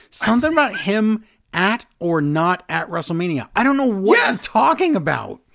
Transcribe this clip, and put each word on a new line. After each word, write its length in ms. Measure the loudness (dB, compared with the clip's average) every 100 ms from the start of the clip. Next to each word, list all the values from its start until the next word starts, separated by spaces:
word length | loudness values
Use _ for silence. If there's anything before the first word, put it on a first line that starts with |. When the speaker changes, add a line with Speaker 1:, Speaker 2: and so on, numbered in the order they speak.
| _
Speaker 1:
something 420 | -6 0 2 2
about 280 | 0 0 -2
him 440 | -2 0 0 -2 -6 _ _
at 340 | -2 0 -2 -6 -8
or 220 | -2 0
not 420 | 0 0 0 -2 -4
at 200 | -6 -4
WrestleMania. 600 | -6 -4 -4 -2 -4 -4 0
I 80 |
don't 120 | 2 2
know 100 | 2
what 320 | 2 4 4
Speaker 2:
Yes. 260 | 2 -2
Speaker 1:
you're 80 | -2
talking 420 | 2 2 2 2 0
about. 440 | 0 -4 -6 -14 _